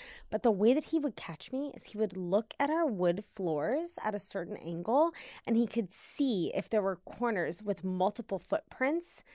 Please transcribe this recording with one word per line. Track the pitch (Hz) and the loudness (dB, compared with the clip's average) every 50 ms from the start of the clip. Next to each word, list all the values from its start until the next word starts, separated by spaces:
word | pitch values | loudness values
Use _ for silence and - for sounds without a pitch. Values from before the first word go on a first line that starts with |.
| - - - - - - | -12 -18 -18 -18 -12 -4
But | - - | -2 2
the | - 240 | 4 4
way | 214 185 202 220 262 | 4 6 6 6 6
that | 294 294 | 4 2
he | - - 320 | 0 0 0
would | 277 285 208 | 0 0 -4
catch | - - - 160 - - - | -4 -10 -10 -10 -10 -10 -8
me | - 262 285 285 - | -6 -6 -6 -6 -8
is | - - | -10 -12
he | - - 208 | -8 -2 -2
would | 220 202 202 190 | -2 -2 -2 -4
look | 180 175 180 208 226 - - - | -2 2 2 2 2 0 -4 -2
at | 277 285 | 0 0
our | 302 330 339 294 | 2 2 2 2
wood | 220 185 180 175 175 185 208 | 2 2 4 4 2 2 -2
floors | - - - 190 175 156 147 143 175 240 302 339 339 - - - | -10 -6 -4 -2 0 0 2 2 0 0 0 -2 -4 -6 -6 -4
at | 214 202 | -4 -4
a | 202 | -4
certain | - - - 202 165 - 202 - | -4 -4 -6 -6 -6 -6 -8 -10
angle, | - 165 175 165 170 - 233 277 311 339 330 - - - - - - | -8 -6 -6 -6 -2 2 4 6 6 4 2 -2 -12 -16 -16 -10 -4
and | - 226 | 0 2
he | 226 240 220 | 2 2 2
could | - 233 214 175 - | 2 -2 -2 -2 -4
see | - - - - - 285 269 240 190 170 143 - | -6 -6 -4 0 0 2 2 2 2 0 0 0
if | - - - | -2 -2 0
there | - 220 | 0 2
were | 190 196 190 | 2 2 -2
corners | - - - - - 233 240 220 190 170 139 175 - | -4 -8 -14 -8 -4 -2 0 0 0 0 -2 -2 -4
with | 214 202 202 - - | -2 -4 -4 -2 -2
multiple | 190 185 180 180 202 196 - 226 - 202 180 | -2 0 2 2 2 2 0 -6 -4 -4 -4
footprints | - - - - - - - - 254 269 311 339 339 - - - - _ - | -2 0 -2 -2 -2 -4 -6 -2 0 2 2 2 0 -2 -6 -6 -8 _ -20